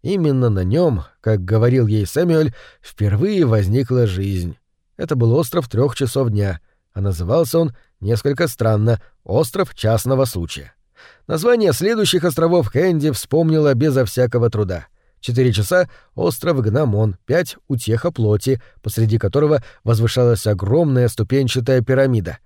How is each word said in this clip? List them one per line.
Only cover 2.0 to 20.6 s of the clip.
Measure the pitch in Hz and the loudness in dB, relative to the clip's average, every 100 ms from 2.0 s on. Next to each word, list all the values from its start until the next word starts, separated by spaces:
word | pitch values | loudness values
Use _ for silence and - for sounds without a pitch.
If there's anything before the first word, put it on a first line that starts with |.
| 101 | -2
Сэмюэль, | - 175 160 156 - - _ | -2 0 2 0 -4 -20 _
впервые | - - 104 104 185 202 143 | -20 -4 0 0 0 2 2
возникла | 110 92 117 123 127 113 | 2 2 0 0 0 0
жизнь. | 92 98 95 87 - _ _ _ - | 0 -4 -4 -6 -10 _ _ _ -12
Это | 160 139 | -4 0
был | 117 | 2
остров | 127 170 180 127 | 2 0 -4 -4
трех | 104 139 117 | -2 -2 -2
часов | 127 135 123 | -4 -2 0
дня — | 104 101 82 _ _ _ | 0 -2 -4 _ _ _
а | - | -6
назывался | 98 85 87 147 156 165 | -4 -2 0 0 2 0
он | 160 120 _ _ | -2 -4 _ _
несколько | 98 113 139 135 143 | -4 -2 -2 -2 -4
странно | - 110 107 107 113 - _ | -2 0 2 2 0 -4 _
«Остров | - 104 156 190 220 | -4 -2 -2 -2 -6
частного | - 107 110 123 131 | -2 -2 0 0 0
случая». | 131 92 85 - 64 _ _ _ - _ - | 0 -2 -8 -10 -16 _ _ _ -20 _ -6
Название | 160 220 240 202 | -2 2 2 2
следующих | 127 196 226 202 175 | 2 0 0 0 0
островов | 170 147 165 175 113 | 0 0 2 2 0
Кэнди | - 185 165 151 | 0 0 0 -2
вспомнила | 123 - 160 165 156 151 | -4 -2 0 2 2 2
безо | 127 151 131 | 2 2 2
всякого | 120 - 123 120 117 | 0 0 0 2 0
труда. | 104 101 87 - _ _ _ | 0 -4 -4 -12 _ _ _
Четыре | - 120 127 | -4 2 2
часа — | 110 101 180 160 - _ | 2 2 0 0 -6 _
остров | - 85 - 170 143 | -4 -4 -2 -2 0
Гномон, | 107 117 147 104 110 95 | 0 0 0 0 0 -4
пять — | - 156 - - _ | -2 -2 -2 -10 _
утеха | 131 - 113 170 | -6 -2 -2 -2
плоти, | 165 110 104 - 131 - - | -2 0 0 0 -2 -4 -12
посреди | 110 - 113 113 | -8 -2 0 2
которого | 101 139 151 151 - - | 0 0 2 0 -2 -10
возвышалась | 113 113 113 127 123 113 107 | -2 0 2 2 2 2 0
огромная | 98 | -2